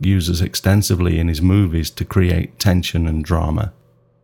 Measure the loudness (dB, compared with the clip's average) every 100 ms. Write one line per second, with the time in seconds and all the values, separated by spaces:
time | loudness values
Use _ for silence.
0 | 0 0 0 -2 -2 -2 0 2 2 0
1 | 0 0 0 0 2 2 2 0 -4 -6
2 | -4 0 2 0 -2 -2 0 0 0 -2
3 | -2 -2 -2 -2 0 -2 -4 -8 _ _
4 | _ _